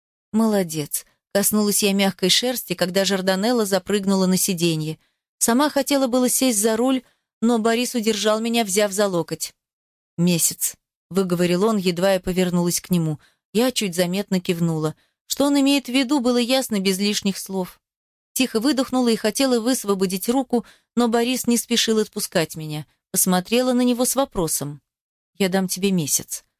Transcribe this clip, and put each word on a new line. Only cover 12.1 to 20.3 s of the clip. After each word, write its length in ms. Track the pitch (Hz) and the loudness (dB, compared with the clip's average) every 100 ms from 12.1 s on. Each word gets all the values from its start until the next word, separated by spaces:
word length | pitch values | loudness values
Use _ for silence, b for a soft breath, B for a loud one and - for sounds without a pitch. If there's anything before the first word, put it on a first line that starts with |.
я 60 | 185 | 0
повернулась 600 | 180 180 180 175 175 - | 0 0 0 2 0 -2
к 100 | - | 0
нему. 280 | 180 160 151 b b _ | 0 0 -4 b b _
Я 200 | 202 254 | 0 0
чуть 220 | 247 208 | 0 -4
заметно 460 | 170 175 190 202 185 | 0 0 -2 -2 -2
кивнула. 540 | 180 170 170 160 156 - _ _ _ | 0 0 0 0 -4 -6 _ _ _
Что 200 | - 285 | 0 2
он 120 | 285 | 4
имеет 260 | 269 285 269 | 4 2 2
в 60 | |
виду, 280 | 254 247 294 | 0 2 2
было 180 | 240 247 | 2 2
ясно 420 | 233 262 254 208 | 2 0 0 0
без 180 | 190 185 | 0 0
лишних 400 | 202 208 196 185 | 0 0 -2 -4
слов. 420 | - 190 180 - _ _ _ _ _ | -8 -8 -8 -12 _ _ _ _ _
Тихо 280 | - 254 - | -4 -2 0
выдохнула 480 | 254 262 254 254 247 | 0 0 0 0 0
и 80 | 220 | 0
хотела 440 | 220 208 269 240 | -2 0 0 2
высвободить 680 | 220 262 208 196 190 190 | 0 -2 -2 -2 0 -2
руку, 360 | - | -2